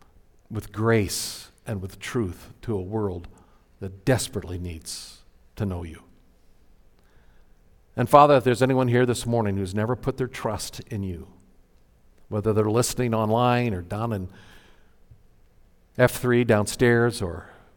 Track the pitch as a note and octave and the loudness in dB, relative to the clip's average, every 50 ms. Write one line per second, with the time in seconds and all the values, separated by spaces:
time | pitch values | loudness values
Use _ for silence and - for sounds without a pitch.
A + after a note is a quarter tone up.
0 | - _ _ - _ _ _ _ _ _ A2+ G#2 - - - G#2 A2 A#2 A2+ A2 | -20 _ _ -20 _ _ _ _ _ _ -10 -10 -10 -8 -6 -2 0 2 2 2
1 | G2 E2 - - - - - - - - _ _ _ - A2 F#2+ F#2 F#2 - - | 2 0 -4 -6 -6 -8 -10 -14 -16 -20 _ _ _ -8 -8 -8 -8 -10 -12 -14
2 | - - - B2 G#2+ F2 E2 - - - - - - A#2+ A2 F#2+ F2+ F#2 G#2+ A2 | -12 -6 -4 -4 -4 -4 -6 -10 -16 -20 -20 -12 -8 -6 -6 -6 -6 -4 -4 -4
3 | G#2 G2 F2 F2+ E2 - - - - _ _ _ _ _ _ _ G2 F#2+ F#2+ - | -4 -4 -4 -8 -12 -14 -20 -20 -20 _ _ _ _ _ _ _ -12 -12 -12 -4
4 | - C3+ B2+ G#2+ - - - G2+ F2+ F2+ F#2 F2 F2+ F2 E2 D#2+ - - - - | 0 0 0 0 -2 -4 -8 -8 -8 -8 -10 -10 -8 -10 -10 -12 -14 -14 -14 -14
5 | - - - - _ _ _ _ _ _ _ - A2 F#2+ F#2 E2+ F2+ D#2+ D#2 - | -16 -18 -20 -20 _ _ _ _ _ _ _ -6 -6 -6 -4 -6 -10 -12 -14 -18
6 | - _ _ _ _ _ _ _ _ _ - _ _ - - _ _ - _ _ | -20 _ _ _ _ _ _ _ _ _ -20 _ _ -20 -20 _ _ -20 _ _
7 | _ _ _ - _ - _ - - _ - _ _ _ _ _ _ _ _ A#2 | _ _ _ -20 _ -20 _ -20 -20 _ -20 _ _ _ _ _ _ _ _ -2
8 | B2 - - C#3+ D3 D3 C#3+ C3 A2+ B2+ A#2+ G#2+ C3 B2+ C3 B2+ B2+ B2 A#2 B2 | 2 6 8 8 10 8 8 6 4 2 2 2 2 2 2 2 2 2 4 2
9 | B2+ A#2+ A#2 - - A#2 A#2 A#2 G#2+ G2+ G2 G2 G2 F2+ F#2+ G#2 G#2+ A2+ B2 - | 2 2 0 -2 -2 -2 0 0 0 0 -2 -2 -4 -4 -2 -2 -2 -2 -4 -4
10 | - C3+ C3 - C3 A#2+ - - - A2+ G#2+ G2 - - - - - - A2+ G2+ | -4 -6 -4 -4 -6 -6 -6 -6 -6 -6 -6 -6 -8 -12 -12 -14 -12 -10 -8 -6
11 | G2 F#2+ E2+ - - - - - _ _ _ - _ _ _ _ _ _ _ _ | -6 -6 -8 -10 -12 -18 -20 -20 _ _ _ -20 _ _ _ _ _ _ _ _
12 | _ - _ - - - G#2 G#2 G2+ A2 G#2 G#2+ G#2+ G#2+ G#2+ A#2+ B2 - - - | _ -20 _ -20 -12 -6 -6 -2 0 2 2 2 2 2 2 2 0 0 -2 -2
13 | B2+ A#2 A2+ A2 A2 G#2+ A2 A#2+ A#2+ B2 A#2+ B2 B2 A#2 G2 F2+ F2 E2+ G#2 G#2 | -2 0 0 0 2 2 2 2 4 4 2 2 0 0 -2 -4 -6 -6 -6 -6
14 | A#2 A#2 A2 F#2+ F#2 F2+ - - - - - - - - - _ _ _ _ _ | -4 -4 -4 -4 -6 -8 -12 -18 -20 -20 -20 -20 -20 -20 -20 _ _ _ _ _
15 | - _ - - - - _ _ _ _ _ _ _ _ _ _ _ _ _ - | -20 _ -20 -20 -20 -20 _ _ _ _ _ _ _ _ _ _ _ _ _ 2
16 | B2+ A#2+ - - - B2 A#2+ A#2+ B2 A2+ A2 G#2 G2+ - - - B2+ A#2+ A#2+ A#2 | 2 2 2 0 0 2 4 4 4 4 4 4 2 0 0 2 4 4 6 6
17 | A#2+ A#2+ A2 - G2 E2+ E2 E2 - - - - - - _ | 4 2 0 -2 -6 -6 -6 -10 -14 -16 -20 -20 -20 -20 _